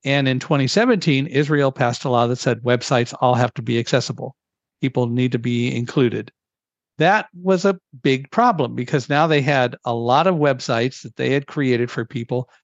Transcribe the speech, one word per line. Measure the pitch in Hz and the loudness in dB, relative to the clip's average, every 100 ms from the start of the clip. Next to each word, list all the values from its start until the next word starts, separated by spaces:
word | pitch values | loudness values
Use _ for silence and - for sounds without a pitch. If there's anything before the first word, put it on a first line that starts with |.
And | 139 139 135 | 0 0 2
in | 131 | -2
twenty | - 143 131 | 0 0 2
seventeen, | - 240 220 165 135 143 | 2 2 2 2 0 0
Israel | 131 147 151 139 | -2 0 2 0
passed | 131 120 120 | 0 -2 -2
a | 143 | -2
law | 120 120 | 0 2
that | 123 | 0
said | - 117 | -2 -2
websites | 120 123 - 127 120 - | 0 0 2 0 0 0
all | 127 | 2
have | 123 123 | 2 0
to | - | -2
be | 113 117 | -4 -2
accessible. | 120 135 - - - - _ _ _ _ | 0 -2 -2 -8 -12 -14 _ _ _ _
People | 135 127 120 | -4 -2 -2
need | 120 127 | 0 0
to | 123 | 0
be | 123 120 120 | -2 -2 -2
included. | 127 120 - 123 107 107 _ _ _ _ _ _ _ | -4 -4 0 0 0 -8 _ _ _ _ _ _ _
That | 160 208 - 175 | 2 2 0 -8
was | 180 185 | 0 2
a | 196 190 _ 135 | 2 -2 _ -6
big | 143 131 139 | 0 0 -2
problem | - 240 185 123 | 2 2 2 -2
because | 120 123 151 123 | -4 -4 -4 0
now | 143 160 | 0 2
they | 151 | 2
had | 131 139 123 - | 2 2 0 -2
a | - | -6
lot | 117 117 131 170 | -4 2 4 4
of | |
websites | 175 147 131 - 117 123 - | 2 0 0 -2 -2 -2 -4
that | - - | -18 -6
they | 127 | -2
had | 135 143 | -2 -2
created | - 135 120 120 | -4 0 0 0
for | - | -4
people, | 117 117 117 123 127 _ | -8 -8 -6 -6 -6 _